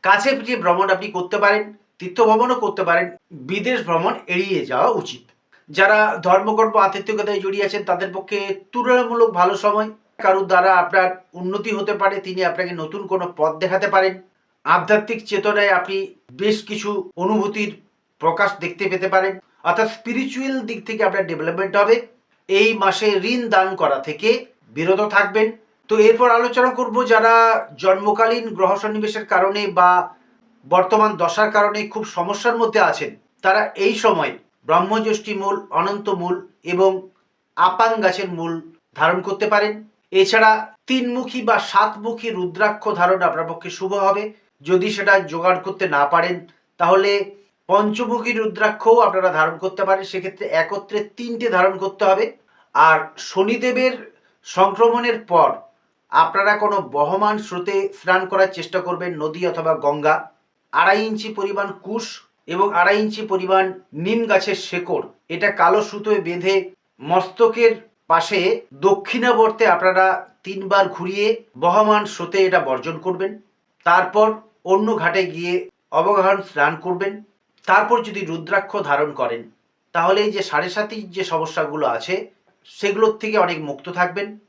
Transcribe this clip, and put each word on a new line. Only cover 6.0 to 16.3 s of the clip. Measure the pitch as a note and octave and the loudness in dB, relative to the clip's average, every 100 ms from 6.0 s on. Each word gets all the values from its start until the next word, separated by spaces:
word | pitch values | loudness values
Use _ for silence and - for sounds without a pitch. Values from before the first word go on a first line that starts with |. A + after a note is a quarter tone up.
| G#3+ F#3+ F3+ | 2 0 2
ধর্মকর্ম | F#3+ G#3 G#3+ A3 G#3+ F#3+ | 2 2 0 2 2 0
আধ্যাত্মিকতায় | F#3+ F#3 G#3+ G#3 G3+ | -2 -6 -4 -2 -4
জড়িয়ে | F#3+ G3 G3 | -4 -4 -4
আছেন | G#3 G3+ | -4 -4
তাদের | F3+ F#3+ F#3 | -4 -4 -8
পক্ষে | F#3+ G3+ G3 F#3+ - | -6 -6 -4 -8 -8
তুলনামূলক | A#3+ A#3 B3 A#3 A#3 A3+ F3 | -6 2 2 2 2 2 4
ভালো | F3+ G3+ | 2 2
সময়, | G#3 G#3 G#3+ G#3+ _ _ | 0 0 -2 -8 _ _
কারোর | F#3+ F#3+ F#3+ | 2 2 4
দ্বারা | F#3 F#3 F#3 | 4 6 4
আপনার | F3 F#3+ F#3 F#3 _ F3+ | 4 2 0 -2 _ -10
উন্নতি | F3+ G3+ A3 G#3 | -6 -6 -6 -4
হতে | G3+ G#3 | -4 0
পারে, | G3 G3 F#3 | -2 -2 -8
তিনি | F#3 F3+ | -4 -4
আপনাকে | E3+ F3+ F3 | -2 -6 -6
নতুন | D#3 G3+ F#3 | -10 -10 -4
কোনো | F#3 F3+ F3+ | -4 -4 -2
পথ | D#3 D#3 | -2 0
দেখাতে | F3+ F#3+ G3+ | -2 -2 2
পারেন। | G3 F#3+ F#3 - _ _ _ D3 | 2 2 -2 -18 _ _ _ 0
আধ্যাত্মিক | F3 E3+ G#3+ G#3+ A3+ - | 0 4 0 2 -8 -4
চেতনায় | G3+ G#3 G3+ G3+ F#3 | -4 0 0 2 2
আপনি | F#3 G3 F#3+ - _ | 0 -6 -6 -12 _